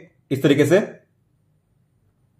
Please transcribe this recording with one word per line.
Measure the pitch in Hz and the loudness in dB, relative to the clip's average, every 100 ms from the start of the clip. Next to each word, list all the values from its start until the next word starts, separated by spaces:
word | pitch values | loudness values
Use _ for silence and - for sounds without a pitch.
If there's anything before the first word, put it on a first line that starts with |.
| - _ - | -20 _ -10
इस | 127 | -4
तरीके | 156 143 127 | 0 2 2
से। | 202 226 - _ _ _ _ _ _ _ _ _ _ _ _ _ _ | 0 -2 -12 _ _ _ _ _ _ _ _ _ _ _ _ _ _